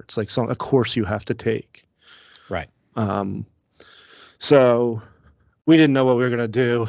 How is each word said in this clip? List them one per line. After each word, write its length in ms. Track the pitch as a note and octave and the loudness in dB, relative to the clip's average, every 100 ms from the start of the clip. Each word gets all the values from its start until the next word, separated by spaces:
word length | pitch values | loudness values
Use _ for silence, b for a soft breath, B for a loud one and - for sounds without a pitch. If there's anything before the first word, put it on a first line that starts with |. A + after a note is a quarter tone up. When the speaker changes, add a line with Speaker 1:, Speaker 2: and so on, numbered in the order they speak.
| - | -10
Speaker 1:
It's 100 | A#2 | -6
like 140 | G2+ | -4
some, 200 | - A#2+ | -4 -4
a 60 | B2+ | -6
course 400 | - C3+ A2+ A#2+ | 0 0 2 -2
you 80 | |
have 220 | F#2+ G#2 - | -4 -6 -6
to 80 | |
take. 500 | - A#2 - - _ _ _ B B B B B | -6 -4 -6 -8 _ _ _ B B B B B
Speaker 2:
Right. 200 | F2 C#2 _ _ - | -10 -10 _ _ -6
Speaker 1:
Um, 500 | G#2 G2+ G2 G2+ G#2+ _ _ _ B B B B B B | -4 -2 -4 -8 -12 _ _ _ B B B B B B
so 600 | - C#3+ B2+ A#2+ A#2+ A2 b b b _ _ _ - | 2 4 4 2 0 -4 b b b _ _ _ 4
we 100 | D#3+ | 4
didn't 160 | D3+ | 6
know 100 | C3+ | 4
what 140 | C3 A#2+ | 2 2
we 60 | |
were 80 | B2 | 0
gonna 160 | A#2+ A#2 | -2 -4
do, 400 | A#2 B2 A#2+ | -2 0 0